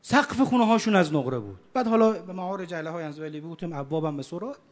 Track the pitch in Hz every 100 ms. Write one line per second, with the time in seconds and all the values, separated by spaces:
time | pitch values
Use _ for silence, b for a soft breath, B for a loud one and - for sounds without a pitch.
0 | - 262 277 233 269 247 226 226 220 202
1 | 160 151 127 127 104 95 _ 254 233 226
2 | 220 208 180 185 180 196 180 170 160 170
3 | 156 147 156 151 156 165 170 151 139 156
4 | 156 143 135 170 220 277 _